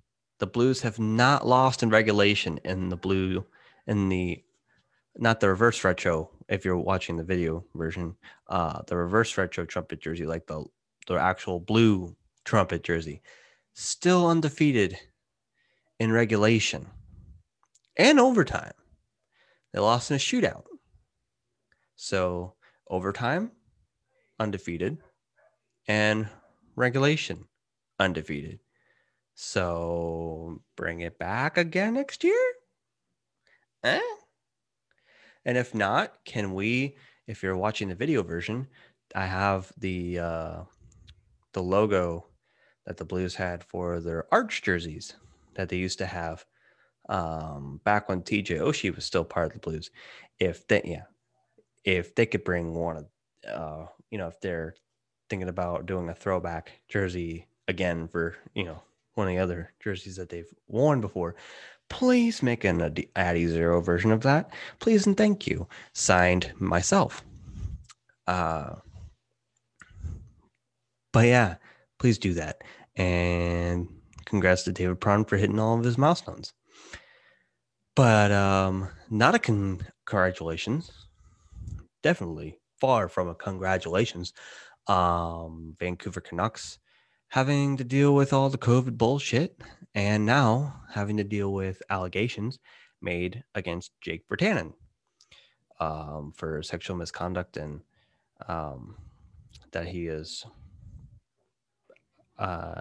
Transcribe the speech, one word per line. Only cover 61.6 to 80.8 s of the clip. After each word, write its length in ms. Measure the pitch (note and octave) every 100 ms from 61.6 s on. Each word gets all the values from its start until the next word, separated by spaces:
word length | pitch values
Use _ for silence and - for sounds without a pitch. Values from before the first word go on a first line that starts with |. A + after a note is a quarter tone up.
| - - -
please 540 | - B3+ B3 A#3 A3
make 220 | B2+ A#2
an 180 | G2+ E2+
Ad-, 240 | D#2+ D2+ - -
Addy 300 | F2+ E2+ E2+
Zero 340 | E2 E2+ E2+
version 320 | E2+ F2 A2
of 80 | A2+
that. 300 | C3+ D3 - - - -
Please 280 | A3+ G#3+ G3+
and 100 | G3
thank 300 | G#3+ G3+ -
you. 200 | - - - -
Signed, 580 | - - F2+ F2+ F2+ - -
myself. 640 | F#2+ F2 - G3 A#2 - - - - - - - - - _ _ -
Uh, 480 | F2+ E2 D#2+ C#2+ - - - - _ _ _ _ _ _ _ - - - - - _ _ _ _ _ _ _ _
but 140 | - A#2+
yeah, 280 | B2 G#2 F2 _ _ _ -
please 200 | B2 G#2+
do 160 | G2
that. 280 | E2+ D#2 - - - - -
And 920 | F2+ F2 F2 F2 F2 F2 F2 F2 F2 - _ - -
congrats 380 | G#2 F#2 F2+
to 80 | -
David 280 | F2+ F2+ F#2
Perron 240 | G#2+ G2+
for 140 | G#2+ G2+
hitting 200 | G#2 G#2+
all 200 | A2 A#2
of 60 |
his 120 | A#2+ A#2+
milestones. 560 | C#3+ F3 - - - _ _ - - - _ _ _ _ _ _ _ _ _
But, 360 | - B2 G#2+ G#2
um, 580 | G2+ G2 F#2+ F#2+ F#2+ F#2+ - -
not 260 | G#2+ B2
a 40 | A#3
con-, 480 | - G#2 G2 F#2 - _
congratulations. 880 | - G#2 F#2 F2+ E2 E2 - C#3+